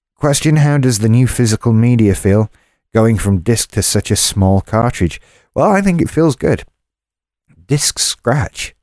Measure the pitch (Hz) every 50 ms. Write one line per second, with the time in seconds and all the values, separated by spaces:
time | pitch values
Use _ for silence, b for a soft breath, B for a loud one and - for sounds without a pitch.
0 | _ _ _ _ - 151 147 - - 156 151 156 147 147 143 143 127 127 120 98
1 | 107 110 113 123 127 120 - - 123 107 107 - - 120 113 110 113 123 123 117
2 | 110 101 95 - - 98 98 107 107 - - _ _ _ _ _ _ _ - 110
3 | 110 113 113 98 - 104 98 90 82 117 117 - - - - 104 98 - - 104
4 | - - 107 - - - - 101 95 95 98 95 - - - 110 113 123 - -
5 | - - - b b b b b b b b - 147 208 202 196 196 202 175 165
6 | - - - 151 165 160 127 - - 151 117 - - - _ _ _ _ _ _
7 | _ _ _ _ _ _ _ _ _ _ _ _ - _ 139 147 - - - -
8 | - - - - _ 117 - 147 107 - - - - - - _